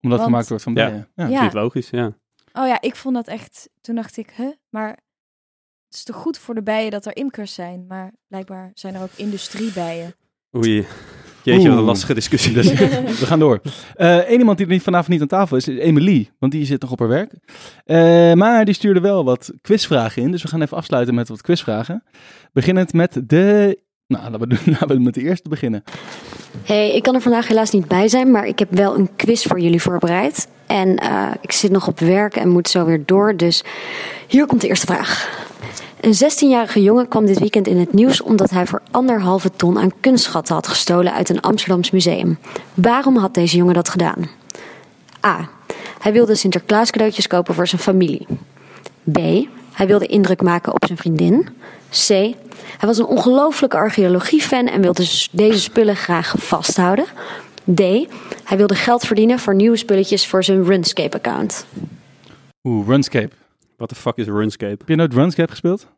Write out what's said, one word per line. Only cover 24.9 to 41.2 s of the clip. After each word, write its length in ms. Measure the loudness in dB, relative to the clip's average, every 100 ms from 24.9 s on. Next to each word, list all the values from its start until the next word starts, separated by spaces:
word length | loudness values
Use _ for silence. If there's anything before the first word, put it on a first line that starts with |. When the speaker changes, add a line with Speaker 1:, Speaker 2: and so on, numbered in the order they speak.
| 2
Speaker 1:
we 60 |
met 120 | 0
de 80 | 0
eerste 260 | -4 -4 -6
beginnen. 360 | -6 -6 -6 -10 -20 -18 -20 -20 -20 -20 -18
Speaker 4:
Hey, 300 | -2 0 2 2
ik 60 |
kan 120 | 2
er 60 | 2
vandaag 280 | 2 0 2
helaas 220 | 0 2
niet 180 | 0 2
bij 200 | 2 2
zijn, 220 | 4 4
maar 160 | 4 2
ik 120 | -4
heb 160 | -2
wel 240 | 2 2 2
een 180 | -2 -2
quiz 300 | -2 0 0
voor 140 | 0
jullie 220 | 2 2
voorbereid. 680 | 0 -2 -2 0 -2 -4 -8 _ _
En, 300 | 0 0 0
eh, 340 | -2 -2 -4 -6
ik 120 | -6
zit 180 | -2 0
nog 160 | 0 0
op 100 | 0
werk 380 | 2 2 2 0
en 120 | 2
moet 200 | 2 2
zo 160 | 0
weer 220 | 0 0 2
door, 300 | 2 2 2
dus 280 | 0 0 -6 -16 -12 -12 -12 -16 0
hier 200 | 2 2
komt 140 | 0
de 80 | 0
eerste 180 | -2 -2
vraag. 600 | -4 -4 -6 -6 -10 -16 -16 -16 -16 -18 -2
Een 140 | 2
zestienjarige 680 | 4 2 4 4 4 2 4
jongen 260 | 4 4 2
kwam 180 | 0 2
dit 120 | 2
weekend 280 | 2 0 2
in 100 | 2
het 140 | 4
nieuws 280 | 4 4 2
omdat 280 | 0 2 2
hij 160 | 0 -2
voor 160 | -4 -4
anderhalve 600 | -2 0 0 0 0 -2
ton 280 | 0 0 2
aan 220 | 0 0
kunstschatten 540 | 2 2 2 -4 -2
had 140 | -4 -2
gestolen 440 | -4 0 2 2
uit 140 | 0